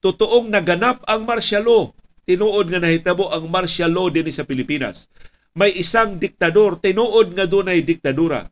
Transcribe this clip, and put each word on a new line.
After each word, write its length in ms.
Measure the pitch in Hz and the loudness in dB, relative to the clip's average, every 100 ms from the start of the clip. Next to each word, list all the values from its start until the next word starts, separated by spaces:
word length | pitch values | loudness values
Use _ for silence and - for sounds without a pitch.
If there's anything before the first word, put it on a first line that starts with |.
Totoong 480 | 190 185 214 240 233 | -2 0 2 2 2
naganap 560 | 208 175 175 233 254 - | -2 0 0 0 -2 -2
ang 160 | 220 | -4
martial 480 | 226 233 - 208 226 | -2 -4 -2 -2 4
law. 160 | 226 170 - _ _ - | 2 2 -10 _ _ -2
Tinuod 400 | 180 214 202 175 | 0 2 0 0
nga 140 | 180 | 0
nahitabo 480 | 165 165 175 175 190 | 0 0 0 -2 -2
ang 180 | 160 160 | -2 -4
martial 460 | 180 180 - 170 | -4 -2 -2 -2
law 160 | 170 185 | 0 0
dinhi 260 | 160 160 139 | -2 -4 -8
sa 80 | |
Pilipinas. 640 | 139 131 127 147 120 - - _ - _ _ 160 | -6 -6 -4 -4 -6 -10 -20 _ -20 _ _ 0
May 160 | 202 185 | 0 0
isang 400 | 175 226 220 185 | -2 0 0 -2
diktador, 640 | 190 _ 170 175 208 175 | -8 _ 2 4 4 2
tinuod 560 | 202 190 233 214 196 175 | -2 0 2 2 2 0
nga 100 | 190 | 0
dunay 380 | 196 185 180 143 | 0 2 0 0
diktadura. 640 | 165 143 135 165 131 87 | -2 -2 -2 -2 -2 -8